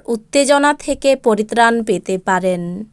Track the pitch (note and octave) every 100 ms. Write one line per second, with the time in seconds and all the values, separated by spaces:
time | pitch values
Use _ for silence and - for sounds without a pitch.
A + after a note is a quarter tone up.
0 | - A#3 - C#4 C4+ C#4+ C#4+ D4 - C#4
1 | C#4 C4+ A#3+ G#3 G#3+ A#3 A#3 A#3 A3 F3+
2 | - F#3+ F#3+ F#3 F#3 F3+ F3 F#3 A3